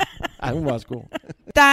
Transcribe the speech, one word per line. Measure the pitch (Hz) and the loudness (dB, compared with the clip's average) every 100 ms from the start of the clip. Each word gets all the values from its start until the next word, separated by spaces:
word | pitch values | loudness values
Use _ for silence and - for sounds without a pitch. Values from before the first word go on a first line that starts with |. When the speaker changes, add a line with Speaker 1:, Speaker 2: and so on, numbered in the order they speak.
| 392 - - - | -8 -6 -14 -8
Speaker 1:
<laughs> | 131 | -6
Ej, | |
hun | 147 147 | -4 -2
var | |
også | 117 - | -4 -6
god. | 120 - - _ - - 294 | -14 -12 -16 _ -20 -4 4
Speaker 2:
Der | 277 | 6